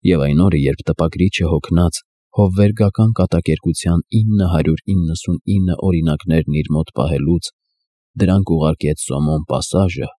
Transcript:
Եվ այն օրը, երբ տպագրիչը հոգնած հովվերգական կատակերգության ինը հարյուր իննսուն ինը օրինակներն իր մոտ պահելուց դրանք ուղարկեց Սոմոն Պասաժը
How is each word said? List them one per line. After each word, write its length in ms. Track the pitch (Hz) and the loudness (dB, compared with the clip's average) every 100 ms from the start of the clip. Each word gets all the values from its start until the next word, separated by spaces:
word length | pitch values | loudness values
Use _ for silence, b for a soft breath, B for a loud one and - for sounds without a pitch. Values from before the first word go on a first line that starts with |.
Եվ 180 | - 85 | 2 2
այն 220 | 71 73 | 2 2
օրը, 160 | 95 78 | 2 2
երբ 240 | 69 71 | 0 -2
տպագրիչը 640 | - 78 82 85 95 - 82 | -4 -2 -2 0 -2 0 -2
հոգնած 520 | 78 - 85 92 - _ _ _ - | -2 0 0 0 -2 _ _ _ 0
հովվերգական 760 | 98 92 104 107 101 - 110 | 0 4 2 2 0 2 0
կատակերգության 880 | 110 92 85 - 78 85 78 87 85 - | 2 0 0 0 -2 -2 -2 0 0 0
ինը 380 | 113 107 104 90 | -2 0 0 2
հարյուր 320 | 85 78 80 | 0 0 -2
իննսուն 560 | - 98 80 82 - 85 - | -2 -2 -2 -4 -4 -6 -2
ինը 300 | 98 92 82 | 0 0 0
օրինակներն 840 | 95 85 80 76 87 80 76 73 | 0 0 0 -2 0 0 0 -2
իր 100 | 76 | 0
մոտ 180 | 78 78 | -2 -2
պահելուց 580 | - 71 71 73 85 - _ _ _ _ _ _ - | -2 -2 0 0 -2 -2 _ _ _ _ _ _ -2
դրանք 360 | 92 95 98 | 2 2 2
ուղարկեց 540 | 82 78 78 76 76 - | 0 0 0 -2 -4 -4
Սոմոն 400 | 67 76 78 76 | -2 0 -2 -2
Պասաժը 640 | 65 - 87 95 76 - | -6 -2 0 0 -2 -10